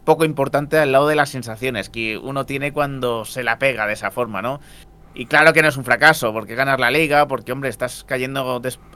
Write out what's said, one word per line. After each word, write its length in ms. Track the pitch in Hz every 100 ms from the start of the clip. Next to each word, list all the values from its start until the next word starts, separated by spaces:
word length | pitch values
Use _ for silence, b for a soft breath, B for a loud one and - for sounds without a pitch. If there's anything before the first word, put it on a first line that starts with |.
poco 200 | - 156
importante 540 | 160 139 135 139 147 156
al 120 | 143
lado 160 | 135 147
de 80 |
las 160 | 151 139
sensaciones 580 | 131 113 110 131 117 -
que 280 | 113 110 104
uno 260 | 131 139
tiene 280 | 131 139 143
cuando 520 | 143 139 135 123 113
se 200 | 107 131
la 140 | 120 117
pega 260 | 135 113 107
de 60 |
esa 180 | 107 101
forma, 320 | 123 117 98
¿no? 180 | 117 139 B B B - -
Y 120 | - 120
claro 260 | 147 156
que 100 | 160
no 60 | 151
es 80 | 135
un 80 |
fracaso, 480 | 123 120 151 156 117
porque 240 | 110 104 113
ganas 240 | 135 131
la 100 | 120
Liga, 380 | 143 156 147 143
porque, 240 | 127 110
hombre, 180 | 131 135
estás 320 | 110 123 -
cayendo 560 | - 131 131 139 127 123
des-, 220 | - - -